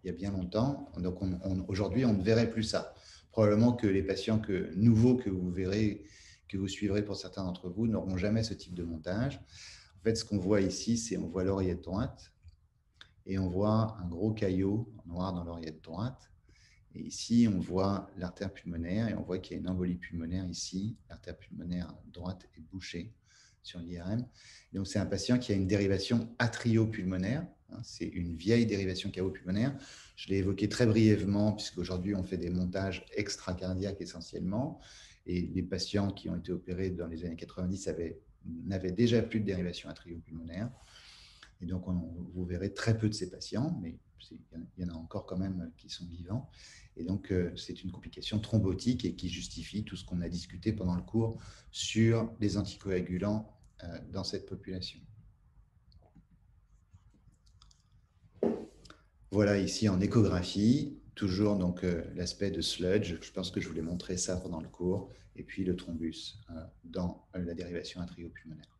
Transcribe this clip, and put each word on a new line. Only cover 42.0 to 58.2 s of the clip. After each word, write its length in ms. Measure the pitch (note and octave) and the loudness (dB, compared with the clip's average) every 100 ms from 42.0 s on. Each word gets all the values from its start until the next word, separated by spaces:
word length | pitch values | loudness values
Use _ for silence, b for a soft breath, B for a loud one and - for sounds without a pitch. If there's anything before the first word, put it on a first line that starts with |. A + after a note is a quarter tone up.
| E2 E2+ F2 | -2 -8 -8
vous 100 | F2+ | -6
verrez 300 | F2 F2 G2 | -4 -2 -2
très 240 | - A#2 A2 | 0 2 4
peu 100 | G#2+ | 4
de 60 | |
ces 160 | - F2+ | 0 -6
patients, 480 | - - G2+ D3 D#3 | -8 -6 -2 0 -2
mais 160 | E2+ E2 _ - | -6 -10 _ -20
c'est, 180 | - - - E2 E2+ - | -20 -20 -16 -14 -14 -8
il 80 | |
y 60 | F2+ | -6
en 20 | |
a 40 | E2 | -6
encore 280 | E2 G2+ - | -8 -10 -6
quand 120 | F#2 | -4
même 320 | F#2+ F2+ E2 - | -2 -4 -6 -12
qui 120 | - | -16
sont 180 | - F2 | -12 -12
vivants. 440 | E2+ E2+ G#2+ - B B B B - | -12 -4 -6 -6 B B B B -10
Et 80 | |
donc, 260 | E2+ F#2+ - | -2 -2 2
euh, 240 | F#2 F2 F2 | 2 2 -4
c'est 280 | - - | -10 -8
une 80 | F#2 | -8
complication 480 | F2+ - - - G#2+ | -10 -12 -10 -2 -2
thrombotique 640 | A2 A2+ F#2+ - A#2 - | 2 4 4 2 2 2
et 100 | F2 | 0
qui 140 | - F2+ | -2 -6
justifie 560 | E2+ F2+ - D#2 G#2 | -6 -8 -10 -6 -6
tout 120 | G#2+ F#2 | -6 -8
ce 80 | |
qu'on 160 | - F2+ | -6 -4
a 60 | E2+ | -2
discuté 440 | E2+ - - A2 | -4 -6 -4 -2
pendant 240 | G#2+ F2+ F2 | 0 0 -2
le 60 | |
cours 380 | - A2+ A2+ B B B B | 0 0 0 B B B B
sur 640 | - - A2 A2+ A2+ A2+ - | -8 -2 4 6 6 0 0
les 180 | G#2 G2+ | 0 2
anticoagulants, 960 | F#2 - G2 F#2 F2+ F2+ G2+ G#2+ A2 - - - | -2 -6 -2 0 0 -2 0 0 -4 -18 -20 -16
euh, 140 | F2 E2 - | -12 -12 -8
dans 140 | F#2 | -6
cette 220 | F2+ G2 - | -4 -6 -6
population. 520 | F#2 - F#2 F2+ - - - - _ _ - _ _ _ - - - _ - _ _ _ - _ - - _ - _ _ _ - _ _ _ _ _ | -10 -8 -8 -8 -12 -20 -20 -20 _ _ -20 _ _ _ -20 -20 -20 _ -20 _ _ _ -20 _ -20 -20 _ -20 _ _ _ -20 _ _ _ _ _